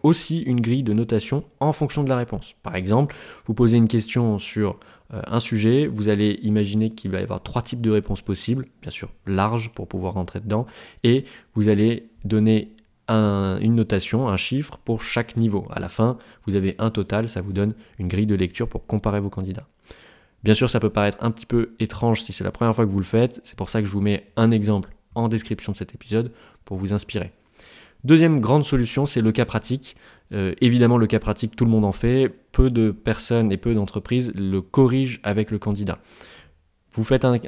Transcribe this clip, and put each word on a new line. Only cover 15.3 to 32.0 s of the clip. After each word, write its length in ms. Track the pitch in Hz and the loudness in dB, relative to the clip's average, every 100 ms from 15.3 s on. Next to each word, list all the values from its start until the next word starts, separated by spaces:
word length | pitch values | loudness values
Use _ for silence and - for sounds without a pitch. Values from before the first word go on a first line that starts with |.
| 117 | -2
niveau. 300 | 113 101 - | 0 0 -4
À 100 | - | -8
la 100 | 92 | -6
fin, 260 | - 113 120 - - - | 0 0 -2 -10 -14 -4
vous 100 | 98 | -2
avez 200 | 95 - | 0 -2
un 120 | 113 | -2
total, 380 | 107 92 104 117 | -2 -2 -2 -4
ça 140 | 95 | -6
vous 100 | 98 | -6
donne 220 | 95 104 110 - - | -2 -2 -4 -12 -8
une 100 | 90 | -4
grille 180 | 90 107 | 0 0
de 80 | |
lecture 340 | 98 90 - 113 | 0 -2 -4 -6
pour 180 | - - | -6 -4
comparer 340 | 107 107 104 | -2 -2 -2
vos 100 | 98 | -4
candidats. 380 | - 92 90 - _ - - - - _ _ | -6 -8 -10 -12 _ -20 -20 -20 -20 _ _
Bien 100 | 104 | 2
sûr, 160 | 107 123 | 4 4
ça 100 | 117 | 2
peut 100 | 107 | 0
paraître 280 | 107 101 - | 2 0 0
un 100 | 117 | -4
petit 160 | 113 - | -4 -2
peu 280 | 120 113 - | -2 -2 -4
étrange 440 | 110 - 117 110 | -6 -2 0 0
si 100 | - | -4
c'est 100 | - | -6
la 100 | 95 | -6
première 220 | - 117 | -2 0
fois 120 | 110 110 | 2 0
que 40 | |
vous 100 | 98 | 0
le 40 | |
faites, 360 | 92 113 123 - | 0 2 2 -2
c'est 120 | - - | -16 -10
pour 120 | 98 | -4
ça 140 | 113 | -2
que 40 | 101 | -2
je 60 | |
vous 80 | 98 | -2
mets 320 | 104 101 - - | -2 -2 -4 0
un 140 | 113 | 2
exemple 460 | 110 104 101 - - _ 113 | 2 2 0 -2 -14 _ -4
en 100 | 113 | -2
description 460 | 110 - - - | -2 -4 -8 -8
de 40 | 98 | -10
cet 160 | - | -10
épisode 400 | - - 110 120 - - _ | -14 -4 -2 -2 -8 -20 _
pour 120 | - 95 | -12 -6
vous 160 | 95 | -2
inspirer. 400 | 101 - 107 90 _ _ _ - - - _ | -2 -4 -8 -8 _ _ _ -20 -20 -20 _
Deuxième 360 | 127 160 165 147 | 4 6 6 4
grande 240 | 110 147 | 4 2
solution, 420 | 139 131 113 135 143 | 2 0 0 0 0
c'est 140 | 123 | 2
le 120 | 110 | 2
cas 120 | 110 | 2
pratique. 520 | 117 107 - 131 - - - - - | 0 -2 -4 -6 -8 -20 -20 -20 -10
Euh, 220 | 104 95 - | -4 -2 2
évidemment, 380 | 123 123 120 120 | 4 6 6 4
le 100 | 110 | 4
cas 100 | 110 | 0
pratique, 380 | - 104 110 - | -2 -4 -4 0
tout 80 | |
le 60 | 117 | 2
monde 140 | 110 | 4
en 60 | 101 | 2
fait. 380 | 92 | 0